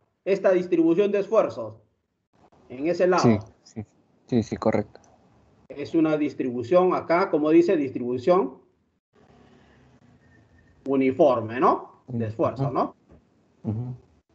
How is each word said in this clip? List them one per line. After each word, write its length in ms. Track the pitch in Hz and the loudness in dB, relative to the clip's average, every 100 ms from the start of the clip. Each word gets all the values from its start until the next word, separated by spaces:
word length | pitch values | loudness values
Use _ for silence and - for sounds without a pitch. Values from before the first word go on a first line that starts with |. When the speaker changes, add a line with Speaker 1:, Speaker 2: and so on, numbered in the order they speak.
| _ _ | _ _
Speaker 1:
Esta 280 | - 190 196 | -4 0 2
distribución 600 | 180 180 170 165 165 202 | 2 2 2 2 2 0
de 80 | 202 | 0
esfuerzos 600 | - - 156 113 110 - _ _ _ _ _ _ _ _ - | 0 0 0 -2 -12 -14 _ _ _ _ _ _ _ _ -18
en 180 | 123 151 | -6 -4
ese 180 | 175 185 | 0 2
lado. 180 | 175 | 4
Speaker 2:
Sí, 140 | 127 104 - _ | 4 2 -2 _
sí, 220 | _ - 104 _ _ _ - | _ -16 -16 _ _ _ -4
sí, 160 | 123 | -2
sí, 120 | 104 - | -2 -4
correcto. 460 | 113 107 104 - _ _ _ _ _ _ - | -2 -2 -4 -10 _ _ _ _ _ _ -20
Speaker 1:
Es 260 | 127 143 | -14 -6
una 240 | 165 156 151 | -2 2 0
distribución 760 | 147 - 131 120 113 180 180 | -2 -4 -6 -6 2 4 4
acá, 360 | 156 - 170 190 | 0 0 0 0
como 200 | 156 151 | 0 4
dice, 260 | 165 175 180 | 4 4 2
distribución 880 | 135 131 123 127 - 180 262 - _ _ _ _ _ _ _ _ _ _ _ _ _ _ _ _ _ _ _ _ _ _ - | -2 -6 -6 -4 2 2 0 -6 _ _ _ _ _ _ _ _ _ _ _ _ _ _ _ _ _ _ _ _ _ _ -4
uniforme, 720 | 135 131 131 151 120 107 117 | 0 0 4 4 4 -2 0
¿no? 440 | 185 330 - - - | 0 0 -4 -20 -12
De 200 | 120 110 | -6 -6
esfuerzo, 360 | - 139 120 | -2 -4 -2
Speaker 2:
Ujú. 100 | 135 | -4
Speaker 1:
¿no? 220 | 156 269 - _ - _ _ _ _ | -4 -6 -8 _ -20 _ _ _ _
Speaker 2:
Ujú. 320 | - 107 123 127 _ _ _ | -8 -8 -8 -12 _ _ _